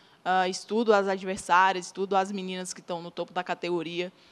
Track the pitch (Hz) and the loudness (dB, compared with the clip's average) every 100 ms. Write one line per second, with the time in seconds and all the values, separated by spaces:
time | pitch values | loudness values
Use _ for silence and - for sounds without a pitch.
0 | _ _ 175 185 185 185 - 214 226 202 | _ _ -2 0 0 -4 -4 0 4 4
1 | 196 190 190 196 - 180 190 185 180 180 | 4 -2 -4 -6 4 6 6 2 -6 -6
2 | 196 190 190 202 185 185 180 - - 175 | 0 0 0 -4 -6 -8 -10 -12 -10 -10
3 | 175 - 170 - 180 175 175 175 160 175 | -8 -8 -6 -6 -6 -4 -2 -4 -4 -6
4 | 180 - _ | -6 -10 _